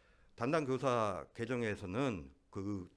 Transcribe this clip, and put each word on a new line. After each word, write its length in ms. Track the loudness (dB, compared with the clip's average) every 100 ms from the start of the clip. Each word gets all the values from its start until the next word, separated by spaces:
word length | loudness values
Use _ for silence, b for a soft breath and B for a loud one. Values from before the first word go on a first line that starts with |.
| b b b -4
담당 300 | 0 2 2
교사 600 | 2 2 4 2 0 -6
계정에서는 1000 | -6 -2 0 0 -2 -2 0 0 -2 -6 -16 _
그 400 | -6 -4 -4 -6